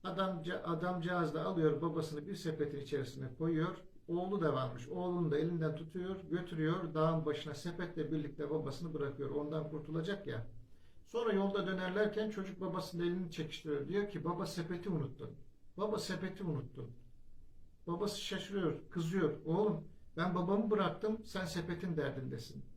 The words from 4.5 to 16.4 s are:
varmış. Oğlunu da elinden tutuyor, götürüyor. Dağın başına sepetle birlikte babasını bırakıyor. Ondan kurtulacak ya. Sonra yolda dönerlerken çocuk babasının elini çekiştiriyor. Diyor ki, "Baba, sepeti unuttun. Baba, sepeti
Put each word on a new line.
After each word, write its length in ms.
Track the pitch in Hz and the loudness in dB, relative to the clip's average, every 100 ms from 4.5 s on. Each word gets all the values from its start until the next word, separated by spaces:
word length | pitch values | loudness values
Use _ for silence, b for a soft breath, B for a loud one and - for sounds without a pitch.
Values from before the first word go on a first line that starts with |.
varmış. 360 | 131 131 - - | 4 0 -4 -6
Oğlunu 420 | 180 180 175 160 | -2 0 2 4
da 80 | 143 | 4
elinden 380 | 165 170 160 151 | 4 4 2 0
tutuyor, 400 | 165 185 185 190 151 | -4 -4 -2 -4 -2
götürüyor. 640 | 175 175 160 156 180 165 | -2 -2 2 2 2 0
Dağın 320 | 156 160 160 151 | 4 4 4 2
başına 280 | 147 156 | -2 -2
sepetle 580 | 143 175 165 170 - 147 | -6 -6 -4 -4 -2 0
birlikte 380 | 156 139 - 143 | 0 -2 -4 -2
babasını 440 | 151 135 127 165 | 0 -2 -4 -4
bırakıyor. 360 | 147 139 - 139 | -2 -2 -2 -2
Ondan 400 | 143 151 156 151 | 0 0 0 -2
kurtulacak 560 | 156 - 160 165 202 - | -6 -4 -2 0 -2 -2
ya. 200 | 113 113 - - b b b - | -4 -4 -8 -12 b b b -4
Sonra 260 | 226 226 | 0 4
yolda 340 | 196 196 196 180 | 4 4 4 0
dönerlerken 640 | 185 185 196 214 208 214 | 0 0 4 4 4 0
çocuk 300 | - 185 175 | 0 -4 -2
babasının 420 | 185 - - 170 | -2 -2 -2 0
elini 280 | 175 180 175 | 2 2 -2
çekiştiriyor. 580 | - 156 - 156 143 139 | -4 -4 -4 -2 0 2
Diyor 200 | 196 202 | 0 0
ki, 160 | 165 | 0
"Baba, 220 | 139 170 147 | -2 -2 -2
sepeti 420 | - 165 170 208 | -2 -2 -2 0
unuttun. 420 | 165 127 - 113 - - - - - | 0 0 -4 -10 -10 -16 -16 -14 -4
Baba, 220 | 208 214 | 0 0
sepeti 460 | - 170 185 - | 0 -2 -2 -2